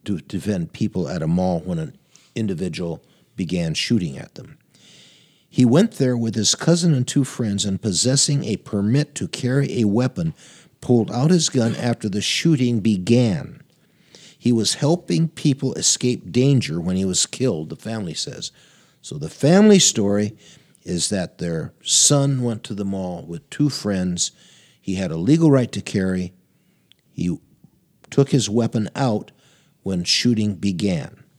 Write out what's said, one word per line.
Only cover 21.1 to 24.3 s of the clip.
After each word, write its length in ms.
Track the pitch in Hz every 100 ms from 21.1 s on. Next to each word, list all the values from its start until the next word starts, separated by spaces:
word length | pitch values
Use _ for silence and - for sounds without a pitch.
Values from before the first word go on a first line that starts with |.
that 280 | 101 85 -
their 340 | 85 82 76 _
son 640 | - - - 143 139 131
went 220 | 120 113
to 100 | -
the 100 | 101
mall 380 | 98 98 90 90
with 260 | - 85 _
two 200 | - 147
friends. 640 | - 104 98 92 90 -